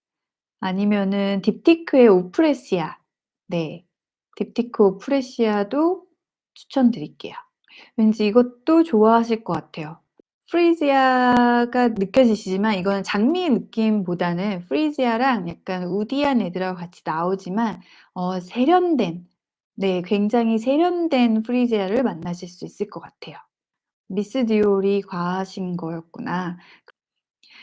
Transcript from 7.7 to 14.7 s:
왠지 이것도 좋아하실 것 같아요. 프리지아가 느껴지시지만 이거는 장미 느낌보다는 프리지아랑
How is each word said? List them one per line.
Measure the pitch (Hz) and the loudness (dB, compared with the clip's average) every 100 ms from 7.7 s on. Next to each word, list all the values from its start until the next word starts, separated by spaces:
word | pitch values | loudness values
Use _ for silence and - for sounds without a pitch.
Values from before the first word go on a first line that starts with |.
| - - - | -20 -12 0
왠지 | 220 214 208 | 0 2 2
이것도 | 226 247 - - 320 | 2 2 0 2 2
좋아하실 | 330 214 214 233 233 220 | 4 4 6 4 2 -4
것 | 220 | -4
같아요. | 170 - - 156 165 _ _ _ _ _ | -8 -8 -12 -12 -14 _ _ _ _ _
프리지아가 | 339 339 330 285 269 262 254 247 247 240 240 240 247 247 | 2 2 2 2 4 4 4 4 4 4 2 0 0 0
느껴지시지만 | 226 190 262 247 208 190 190 220 196 | 0 0 4 4 2 -2 -2 0 0
이거는 | 185 196 | -2 -2
장미 | 185 202 226 349 359 | -2 0 0 2 0
느낌보다는 | 214 - - 220 214 180 175 180 175 202 185 | 0 -2 -2 0 0 -2 -2 -2 -2 -4 -6
프리지아랑 | 180 | -4